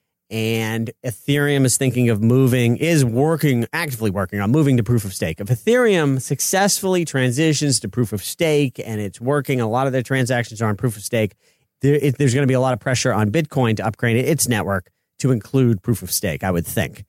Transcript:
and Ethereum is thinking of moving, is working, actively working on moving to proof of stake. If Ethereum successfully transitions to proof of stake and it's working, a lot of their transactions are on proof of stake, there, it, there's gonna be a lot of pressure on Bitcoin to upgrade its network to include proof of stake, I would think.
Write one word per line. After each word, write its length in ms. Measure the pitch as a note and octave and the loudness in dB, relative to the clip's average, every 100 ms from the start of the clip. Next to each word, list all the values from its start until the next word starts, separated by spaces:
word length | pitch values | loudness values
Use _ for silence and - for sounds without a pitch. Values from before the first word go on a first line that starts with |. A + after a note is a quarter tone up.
| _ _ - | _ _ -12
and 600 | A2 A2 A2+ A2 A2+ A2+ - | -6 -2 -2 -2 -4 -6 -8
Ethereum 600 | B2+ - - C#3+ C#3+ C#3+ | -10 -8 -2 0 2 2
is 120 | C3 - | 2 2
thinking 340 | C3+ B2 A#2+ | 0 0 2
of 120 | G#2 | 2
moving, 540 | A2+ B2+ C3 B2+ A#2 A#2+ | 2 4 4 4 2 2
is 280 | D#3 E3 | 2 2
working, 600 | B2+ A2+ D3+ E3 D3+ B2 A#2 | 2 2 0 2 0 0 -2
actively 380 | D#3 E3+ A#2+ A2 | -4 -4 -4 -4
working 300 | F#2+ F#2+ G2+ | -2 -4 -2
on 100 | G2+ | 0
moving 260 | D3 C#3+ B2+ | 2 4 2
to 60 | |
proof 200 | A2 A#2+ | 2 0
of 100 | G2+ | -2
stake. 260 | - E2+ E2 | -4 -6 -4
If 80 | G#2 | -4
Ethereum 720 | B2 - B3 A#3+ F#3 D3 C3+ | -4 0 2 4 2 2 0
successfully 840 | - C#3+ - F#3+ G3+ - F#3+ F#3 | -2 -4 -2 0 0 0 0 0
transitions 760 | E3 C3+ B2+ A#2+ D#3+ C#3+ D3 B2 | 0 0 0 2 2 2 0 -2
to 80 | G#2+ | -2
proof 240 | A#2+ A#2 | -4 -2
of 100 | G#2 | -4
stake 580 | - - E3 D3 C#3 - | -8 -2 0 2 0 -4
and 160 | - A2 | -8 -6
it's 200 | G2+ - | -6 -6
working, 400 | A#2+ D3 C3+ C3 | -2 -2 0 -2
a 80 | A2+ | 0
lot 180 | A#2+ C3+ | 0 0
of 60 | |
their 100 | B2+ | -2
transactions 600 | A#2+ C3+ B2 B2 A#2 G#2+ | -2 0 0 0 -4 -4
are 60 | A2 | -2
on 80 | G2+ | -2
proof 200 | B2+ G#2 | -2 -4
of 60 | |
stake, 320 | - A#2 G#2+ - _ _ _ _ | -4 -2 -2 -4 _ _ _ _
there, 140 | C3+ | 2
it, 240 | D3 D3 A#2+ | 2 2 2
there's 160 | C#3+ | 2
gonna 120 | B2+ C#3 | 2 2
be 80 | |
a 60 | B2+ | 2
lot 120 | C3 | 0
of 60 | B2 | -2
pressure 320 | - B2+ C3 | -2 -2 0
on 180 | G#2 G#2+ | 0 0
Bitcoin 460 | D#3+ D#3 C#3 A#2+ G#2 | 0 -2 0 0 0
to 80 | G2+ | -2
upgrade 300 | - A#2+ A2+ | -2 0 0
its 300 | B2+ D#3 - | 2 0 0
network 420 | A2+ F2 G2 - _ _ - | -2 -2 -4 -6 _ _ -4
to 120 | B2 | 0
include 500 | B2 - C3+ B2 G#2 | 0 0 0 2 2
proof 200 | - A2 | 0 -4
of 100 | F2+ | -4
stake, 320 | - F#2+ D2 | -6 -4 -4
I 60 | F#2+ | -2
would 140 | F2 E2 | -2 -2
think. 380 | - D2+ - | -4 -4 -6